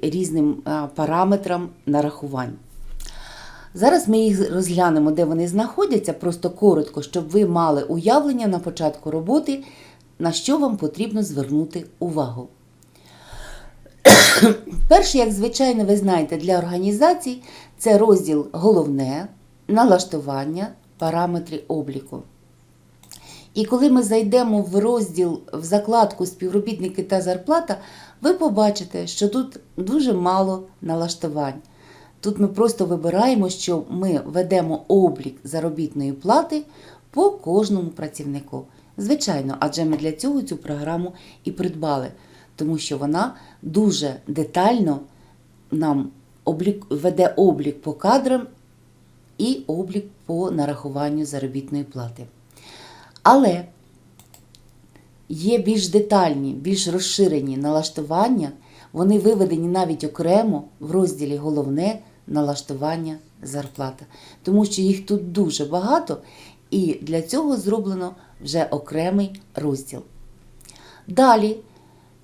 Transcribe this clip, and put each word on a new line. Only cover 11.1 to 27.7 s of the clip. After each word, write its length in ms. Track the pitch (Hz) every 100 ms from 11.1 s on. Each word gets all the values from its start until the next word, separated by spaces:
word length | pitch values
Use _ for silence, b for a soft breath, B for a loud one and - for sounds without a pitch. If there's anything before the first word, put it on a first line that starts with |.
| 214
звернути 640 | 185 143 131 147 160 175 170 -
увагу. 500 | 175 156 127 117 123 _ _ _ _ B B B B B B B B - - -
<coughs> 840 | - 208 - - 220 214 - - -
Перше, 300 | 349 - 269
як 140 | 220
звичайно, 520 | 196 226 - 262 226
ви 120 | 202 202
знаєте, 400 | 196 175 151 160
для 220 | 175 180
організацій 840 | 170 175 196 208 311 359 262 247 B B B -
це 200 | 220 208
розділ 480 | 220 190 151 151 143
«Головне», 760 | 156 196 190 147 139 131 143 196 - _ _ -
«Налаштування», 1000 | 208 247 180 - 156 139 135 143 170 214 - _ -
«Параметри 640 | 165 165 175 175 165 156 -
обліку». 540 | 160 139 - - - - _ _ _ _ _ _ _ - B B B B
І 100 | -
коли 260 | 214 247 285
ми 120 | 254
зайдемо 600 | 208 220 208 247 233 208
в 140 | 180 190
розділ, 640 | 220 240 190 165 175 156 -
в 120 | 151
закладку 640 | 165 202 208 233 202 - 180
«Співробітники 760 | - 185 202 208 180 185 190
та 180 | 185 190
зарплата», 560 | 170 180 233 330 330